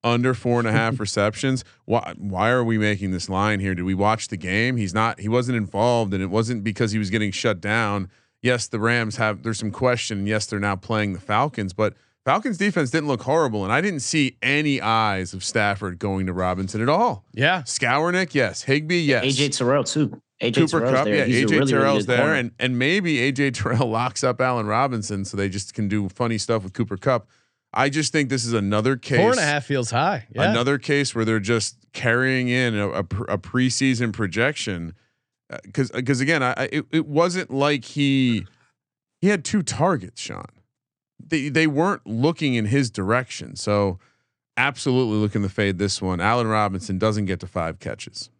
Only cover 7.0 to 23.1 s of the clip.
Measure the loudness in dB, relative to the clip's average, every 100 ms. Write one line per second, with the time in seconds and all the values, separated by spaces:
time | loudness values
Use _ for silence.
7 | -2 -2 -2 -2 -2 -2 -2 0 0 -2
8 | -4 _ _ _ 0 0 -2 -2 0 0
9 | -2 0 -2 0 -6 -4 -6 0 0 0
10 | -2 -4 -2 -2 -2 -2 -2 -2 -2 0
11 | 0 -4 -2 0 0 -2 -6 -2 -2 -2
12 | _ _ 0 0 0 0 0 2 0 0
13 | 0 -2 0 2 2 0 0 0 0 -4
14 | -2 0 0 0 0 2 2 0 2 2
15 | 2 0 -4 -6 -4 0 0 0 -6 -6
16 | -4 -2 -2 0 0 -2 -4 -2 0 2
17 | 0 -2 _ -2 0 0 -4 -2 0 2
18 | 2 0 0 0 0 -2 0 0 2 0
19 | 2 2 0 0 -2 0 0 2 0 0
20 | -2 -4 _ _ -2 2 2 2 2 2
21 | 2 2 2 2 4 2 2 4 4 2
22 | 2 2 2 2 -2 -2 -2 2 2 2
23 | 2